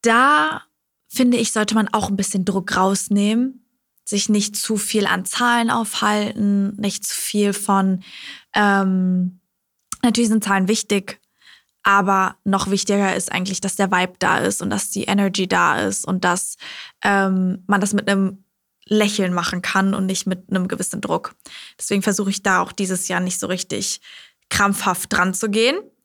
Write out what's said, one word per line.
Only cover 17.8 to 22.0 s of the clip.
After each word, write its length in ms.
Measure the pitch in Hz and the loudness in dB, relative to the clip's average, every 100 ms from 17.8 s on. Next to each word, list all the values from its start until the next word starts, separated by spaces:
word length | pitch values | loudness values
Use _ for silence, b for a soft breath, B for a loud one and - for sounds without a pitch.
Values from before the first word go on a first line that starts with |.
das 120 | 202 | 2
mit 140 | 202 - | 0 0
einem 360 | 196 190 196 _ _ _ _ _ | 0 0 -2 _ _ _ _ _
Lächeln 480 | 214 208 208 185 | 2 2 0 -2
machen 300 | 180 170 180 | 0 -2 -4
kann 320 | 180 190 196 202 | -2 0 2 0
und 100 | 190 | -2
nicht 220 | 190 - | -2 -4
mit 240 | 185 - | -6 -4
einem 160 | 190 185 | -2 -2
gewissen 340 | 175 180 - | -4 -6 -6
Druck. 320 | - 165 - - B B B B | -4 -4 -4 -16 B B B B
Deswegen 240 | - 202 | -4 -2